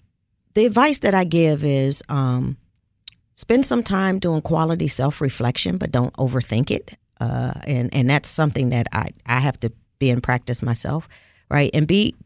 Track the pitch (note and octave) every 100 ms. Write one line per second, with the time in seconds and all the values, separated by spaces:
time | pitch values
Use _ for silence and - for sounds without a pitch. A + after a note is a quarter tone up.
0 | _ _ _ _ _ - A#3 G#3+ D4 C#4+
1 | - G3 F3+ E3+ D#3+ D3+ D3+ C#3 C3+ C#3
2 | - D3 C3 B2 B2+ C3+ _ _ _ _
3 | - _ _ - - A#3+ - A#3+ A3+ G3
4 | F#3+ F#3+ F3+ D#3+ - D#3+ D#3+ E3 D#3 -
5 | C3+ - C#3 - B2 B2 - F#3 - B2
6 | B2 - C3 B2 A#2+ A2 C3+ G#2+ - -
7 | _ _ A2+ A#2+ B2 - - C3 A#2+ -
8 | B2+ C#3+ - - D#3 B2 B2+ A#2+ A2+ -
9 | - - - B2 C#3+ - A2+ - _ _
10 | C3+ A#2+ - B2 - A#2+ B2 A#2 - D3+
11 | - - _ _ _ C#3+ C#3+ - D3+ F#3+
12 | G#3+ -